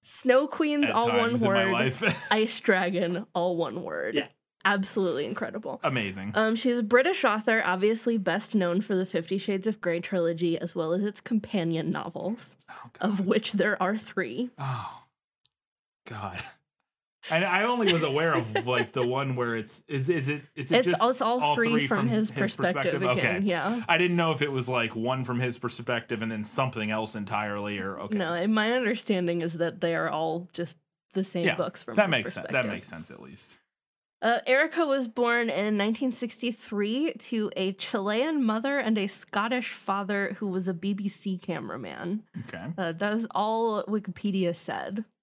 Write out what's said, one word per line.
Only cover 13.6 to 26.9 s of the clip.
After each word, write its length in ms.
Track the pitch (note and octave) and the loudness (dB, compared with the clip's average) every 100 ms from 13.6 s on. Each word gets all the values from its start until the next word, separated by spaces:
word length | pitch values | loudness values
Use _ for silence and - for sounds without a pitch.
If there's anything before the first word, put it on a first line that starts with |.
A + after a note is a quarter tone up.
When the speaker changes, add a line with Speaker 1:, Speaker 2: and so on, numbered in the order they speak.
| G#3+ G3+ | 2 2
Speaker 1:
are 140 | F#3 G#3+ | 0 0
three. 540 | - - C#3+ A#2+ B3 - | -4 -4 -4 -4 -6 -6
Speaker 2:
Oh, 460 | C#3 B2 - - _ _ _ _ _ _ _ _ _ _ - | -6 -6 -8 -14 _ _ _ _ _ _ _ _ _ _ -14
God. 340 | A2 G#2 F2+ - - _ _ _ _ _ _ - | -8 -8 -8 -12 -18 _ _ _ _ _ _ 0
I, 140 | D#3+ | 2
I 200 | F#3 F#3 | 4 2
only 280 | A3 B3 G3+ | 2 4 4
was 120 | E3+ | 4
aware 300 | D#3 C#3 E3 | 4 2 4
of, 320 | C#3 A2 G#2+ A#2 | 2 2 -2 2
like, 280 | B2 C3 | 2 2
the 120 | C3 B2 | 0 0
one 300 | B2+ C#3 B2 | 2 0 0
where 200 | A#2+ A2+ | 0 -2
it's, 260 | G#2+ - - | -4 -12 -6
is, 200 | C#3+ C3 | -2 2
is 200 | E3+ C3+ | 2 2
it, 140 | D3 - - | -2 -6 -12
is 160 | C3+ | 2
it 60 | A#3 | 4
Speaker 1:
It's, 80 | B3+ | 4
Speaker 2:
just 120 | F3 | 4
Speaker 1:
it's 180 | A#3 B3+ | 2 2
all 200 | A3+ B3 | 0 2
Speaker 2:
all 140 | B3 A3+ | 2 4
Speaker 1:
three 140 | A3+ | 4
Speaker 2:
three 160 | A#3 - | 2 2
Speaker 1:
from 100 | G#3 | 2
Speaker 2:
from 80 | A3 | 2
Speaker 1:
his 220 | A3 G#3+ | 2 0
Speaker 2:
his 80 | - | 0
Speaker 1:
perspective 640 | G3 - F#3 F3+ C3+ C#3+ | -2 2 0 2 0 2
Speaker 2:
perspective? 160 | B2+ - | 2 2
Speaker 1:
again, 180 | A#2+ D3 | 2 2
Speaker 2:
Okay. 80 | G3 | 0
Speaker 1:
yeah. 380 | E3+ D3+ A#3+ G#3+ | 0 0 -2 2
Speaker 2:
I 80 | E3 | 4
didn't 180 | F3+ F3 | 4 4
know 160 | E3 | 2
if 100 | C#3+ | 2
it 80 | D3 | 0
was, 180 | C3 B2 | 0 0
like, 260 | B2 A2+ A2+ | 0 0 0
one 300 | A#2 C3 B2+ | -2 -2 -2
from 140 | B2 | -2
his 160 | B2+ A#2 | -2 -2
perspective 640 | A#2+ - A#2+ A#2+ - A2+ | -6 -6 -2 -4 -2 -4
and 100 | A2+ | -2
then 140 | A2 G#2 | -4 -4
something 440 | - C3 A#2 | 0 0 0
else 260 | G#2+ | -2